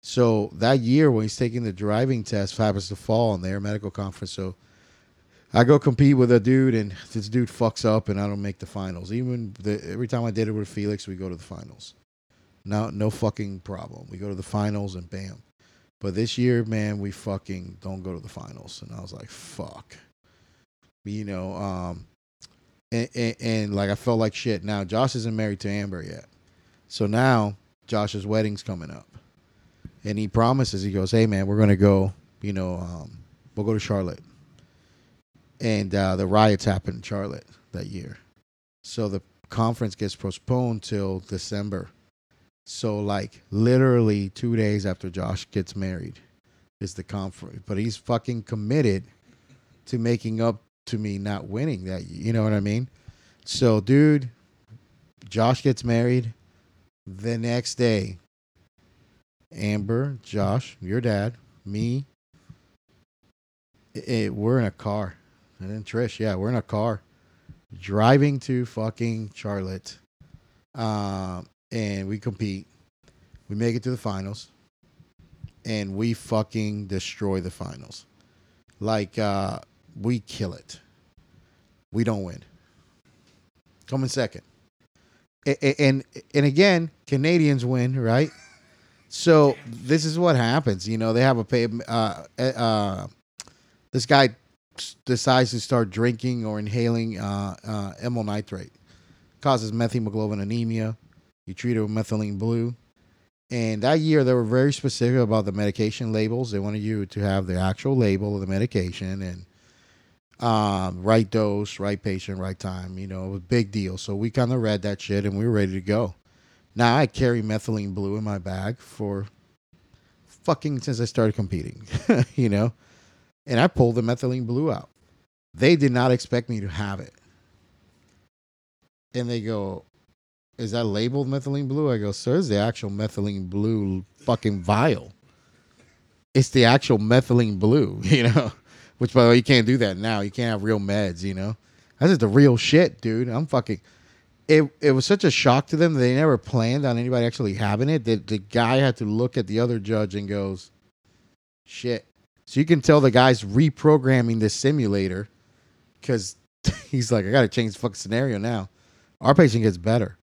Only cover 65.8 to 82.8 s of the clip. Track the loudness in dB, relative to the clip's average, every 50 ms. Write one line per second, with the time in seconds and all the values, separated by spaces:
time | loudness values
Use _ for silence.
65.8 | -12 -6 -4 -2 -2 -2 -4 -4 -2 -2 -2 -2 -2 -2 -2 -4 -4 _ -4 -2
66.8 | -2 -2 -4 -6 _ _ _ _ _ _ _ _ _ -20 -20 _ _ _ -20 -16
67.8 | -10 -4 0 4 6 6 6 6 4 2 0 -2 -4 -4 -2 -2 -4 -6 -6 -6
68.8 | -6 -6 -4 -4 -4 -4 -4 -6 -8 -12 -14 -12 -8 -6 -6 -4 -6 -6 -8 -10
69.8 | _ -16 -20 _ _ _ _ _ -20 _ -20 -20 _ _ _ _ _ _ _ -6
70.8 | -4 -4 -2 -4 -4 -4 -6 -6 -6 -8 -8 -10 -12 _ _ _ _ _ -6 -6
71.8 | -4 -4 -4 -4 -6 -6 -8 -6 -6 -8 -6 -6 -6 -6 -6 -8 -10 _ _ _
72.8 | _ _ _ _ _ _ _ _ _ _ _ -20 _ _ -4 -2 0 0 0 -2
73.8 | -4 -4 -6 -4 -6 -6 -6 -6 -8 -10 -10 -12 -16 _ _ _ _ _ _ _
74.8 | _ _ _ _ -20 _ _ _ -20 _ -20 _ -20 -20 _ _ _ -6 -6 -4
75.8 | -4 -6 -4 -4 -2 -2 -4 -4 -6 -2 -2 -2 -2 -2 -4 -6 -4 -4 -6 -8
76.8 | -8 -6 -6 -6 -6 -8 -10 -6 -4 -4 -2 -4 -4 -8 -10 -12 -14 -14 -14 -16
77.8 | -18 -20 -20 -20 -20 _ _ _ _ _ _ _ _ _ _ _ _ _ _ _
78.8 | -4 -2 -2 -2 -2 -4 _ -4 -2 -2 -2 -2 -4 -4 -6 -8 -14 _ _ _
79.8 | _ _ -16 -8 -4 -4 -4 -4 -6 -10 -8 -8 -6 -6 -8 -12 -18 _ -20 -20
80.8 | _ _ _ _ _ _ _ _ _ _ _ _ _ _ _ _ _ _ _ _
81.8 | _ _ -4 -2 -2 -2 -2 -4 -6 -10 -12 -16 -20 _ _ _ _ _ _ _